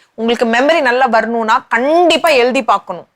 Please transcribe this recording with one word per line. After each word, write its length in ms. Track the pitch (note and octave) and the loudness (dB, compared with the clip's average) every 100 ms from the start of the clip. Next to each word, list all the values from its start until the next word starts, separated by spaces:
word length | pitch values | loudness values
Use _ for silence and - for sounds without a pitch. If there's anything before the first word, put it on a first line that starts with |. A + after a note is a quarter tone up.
| _ | _
உங்களுக்கு 320 | - A#3 A3+ A3+ | -6 -4 -2 0
மெமரி 360 | A#3 C#4+ E4+ | 0 2 0
நல்லா 240 | B3+ B3 B3+ | 0 0 0
வரணும்னா 600 | A3+ A3 A#3 A3 B3 - | 0 0 -2 -2 -2 -2
கண்டிப்பா 600 | A#3 C4+ E4+ F4 E4 E4 | -2 0 2 2 2 2
எழுதி 340 | C4+ B3 C4 | 2 0 0
பார்க்கணும். 440 | A3+ G3+ - F3 - | 0 -2 -4 -14 -16